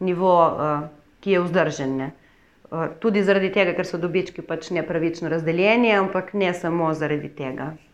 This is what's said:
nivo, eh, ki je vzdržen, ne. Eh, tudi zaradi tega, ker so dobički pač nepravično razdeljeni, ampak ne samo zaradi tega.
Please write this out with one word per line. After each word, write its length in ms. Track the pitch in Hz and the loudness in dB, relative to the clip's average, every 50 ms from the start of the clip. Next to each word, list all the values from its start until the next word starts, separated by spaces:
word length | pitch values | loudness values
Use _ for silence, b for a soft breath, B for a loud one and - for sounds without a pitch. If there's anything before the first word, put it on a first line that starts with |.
nivo, 560 | 185 185 180 170 185 185 180 175 165 156 139 139 | -4 -2 -2 0 2 4 6 6 6 4 2 0
eh, 280 | 143 151 147 147 147 156 - - _ _ _ _ | -2 -2 -2 -2 -4 -8 -12 -20 _ _ _ _
ki 100 | - 196 | -2 0
je 100 | 190 180 | 2 2
vzdržen, 560 | 175 175 165 185 160 151 143 - 139 131 135 | 2 2 2 2 2 2 0 -4 -4 -2 -2
ne. 160 | 131 131 147 - b b b b b b b b b b - - | -2 -4 -6 -8 b b b b b b b b b b -10 -6
Eh, 160 | 165 165 - - - | -6 -6 -6 -6 -2
tudi 220 | - 226 202 208 196 | -2 0 2 2 4
zaradi 300 | 190 196 196 190 190 190 | 4 4 4 2 2 2
tega, 220 | 208 190 175 175 | 2 2 2 2
ker 120 | 175 180 | -2 -2
so 120 | 180 - 170 | -4 -4 -4
dobički 440 | 170 175 160 185 180 - - - 160 | -2 -2 0 -2 -2 -4 -8 -12 -10
pač 280 | - 165 160 - - | -8 -8 -8 -6 -4
nepravično 580 | 180 170 151 - 170 165 160 165 165 - 175 156 | -4 -4 -2 -2 -2 0 0 -2 -2 -4 -4 -4
razdeljeni, 640 | 160 165 156 160 165 170 185 208 226 240 240 226 214 | -2 -2 0 0 0 2 4 4 4 4 4 4 4
ampak 420 | 202 190 190 190 185 185 - - | 4 2 2 0 -2 -4 -4 -2
ne 200 | 208 190 180 175 | 0 0 0 0
samo 400 | 175 - 165 165 170 165 160 156 | -2 -2 -2 0 0 0 0 0
zaradi 340 | 156 156 147 151 147 147 143 | 0 -2 -2 -2 -2 -4 -8
tega. 460 | - - 143 131 131 131 131 151 160 156 _ _ | -10 -8 -8 -8 -6 -8 -8 -10 -10 -12 _ _